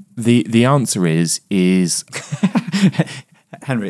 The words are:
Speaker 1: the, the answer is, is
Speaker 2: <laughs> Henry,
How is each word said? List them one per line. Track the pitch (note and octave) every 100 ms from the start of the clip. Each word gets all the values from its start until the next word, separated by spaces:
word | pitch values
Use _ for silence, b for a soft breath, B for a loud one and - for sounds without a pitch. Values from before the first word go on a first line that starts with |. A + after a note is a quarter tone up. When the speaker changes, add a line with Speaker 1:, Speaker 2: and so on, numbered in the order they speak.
| - -
Speaker 1:
the, | A2+ A#2+ -
the | A2+
answer | B2 C#3+ A2 G#2 F2
is, | E2 E2 - -
is | G2+ F#2 F#2 F2 - -
Speaker 2:
<laughs> | - - D3+ G3+ A3+ - G3 G3 - - - - _ _ -
Henry, | - B2 G2